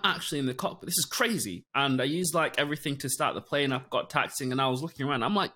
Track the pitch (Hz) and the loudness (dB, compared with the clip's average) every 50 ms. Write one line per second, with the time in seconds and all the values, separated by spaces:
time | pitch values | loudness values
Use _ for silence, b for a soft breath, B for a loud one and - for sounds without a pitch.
0 | - 190 160 170 - - 160 143 135 127 123 - - - - - - - 175 - | 0 0 0 0 -4 -4 -2 0 0 0 0 -2 -4 -4 -4 -6 -6 -2 0 0
1 | - - - - 240 233 220 - 165 101 87 - - _ - 135 139 139 131 127 | 0 0 0 0 2 2 2 -2 -2 -4 -6 -10 -12 _ 0 0 2 2 2 2
2 | 127 139 156 180 185 160 156 165 156 139 - - 147 147 151 151 - 151 139 135 | 2 0 0 0 0 2 2 2 2 2 2 0 0 0 -2 -4 -2 -4 -4 -2
3 | - 131 - - 151 123 67 92 - - 147 143 143 135 131 131 131 - - - | -2 -4 -2 0 0 0 0 -4 -6 -2 0 2 2 2 0 -2 -2 -2 -2 -2
4 | - - - 147 120 - - - 135 127 127 139 135 131 127 127 160 170 - - | -2 0 0 0 0 0 -2 -4 -4 -2 0 2 2 2 2 0 -2 -6 -6 -4
5 | 131 143 143 123 110 156 208 202 180 - - | -2 0 0 2 2 2 2 2 0 0 -2